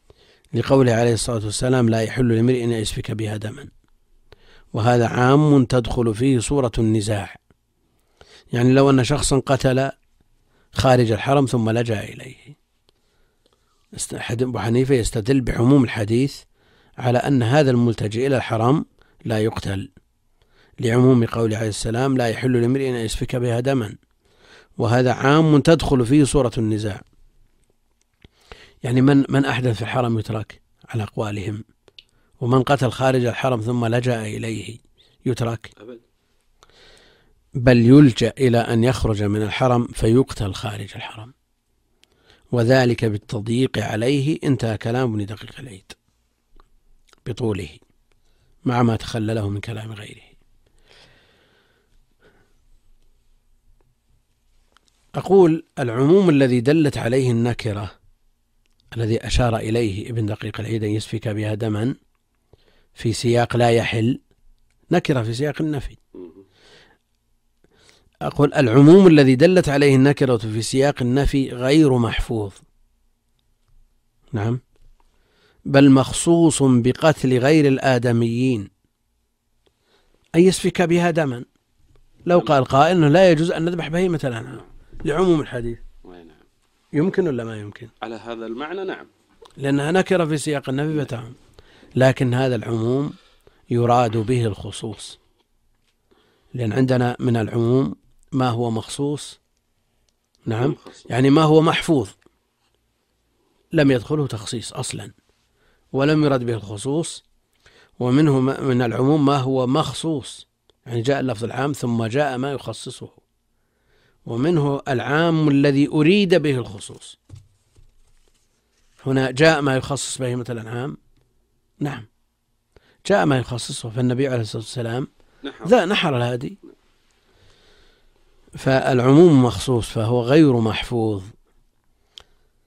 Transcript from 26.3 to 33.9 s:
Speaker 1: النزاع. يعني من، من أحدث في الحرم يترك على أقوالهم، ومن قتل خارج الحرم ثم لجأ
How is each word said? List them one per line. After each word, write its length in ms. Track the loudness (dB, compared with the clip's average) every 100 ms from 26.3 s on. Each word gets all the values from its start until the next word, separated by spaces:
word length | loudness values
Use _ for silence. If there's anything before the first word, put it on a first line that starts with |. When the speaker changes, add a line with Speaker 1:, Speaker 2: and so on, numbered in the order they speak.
| 2 0 -2
Speaker 1:
النزاع. 440 | -4 -4 -6 -10 -16 _ _ _ _ _ _ _ _ _ _ _ _ _ _ -20 -20 _
يعني 180 | -2 2
من، 240 | 4 4 4
من 160 | 0 0
أحدث 300 | -2 -2 -4
في 60 |
الحرم 380 | -4 -4 -2 -2
يترك 420 | -4 -8 -10 -16 _ _ _
على 140 | -8
أقوالهم، 600 | -8 -6 -8 -6 -8 -10 -14 _ _ -20 _ _ _ _
ومن 220 | 0 0
قتل 280 | 2 0 -2
خارج 340 | 0 0 0 -2
الحرم 360 | -2 -4 -2
ثم 240 | -4 -2
لجأ 360 | -2